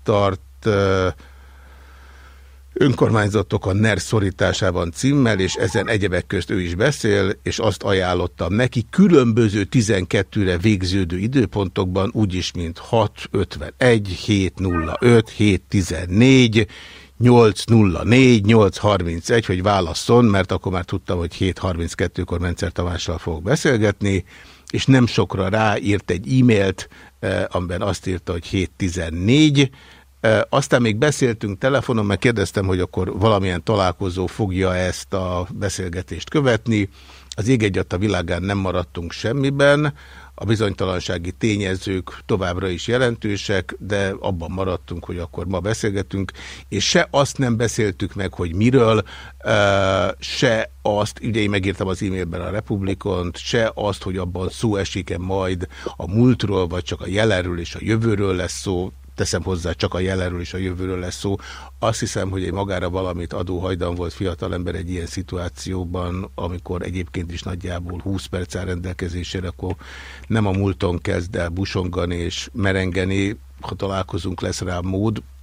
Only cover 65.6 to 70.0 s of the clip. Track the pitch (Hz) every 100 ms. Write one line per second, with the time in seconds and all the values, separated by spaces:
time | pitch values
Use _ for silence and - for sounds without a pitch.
65.6 | - 92 87 90 87 92 90 - 90 90
66.6 | - 90 90 92 85 90 87 85 - 90
67.6 | 87 87 85 87 98 95 - 90 87 92
68.6 | 90 87 90 90 90 87 85 95 90 -
69.6 | 90 85 - -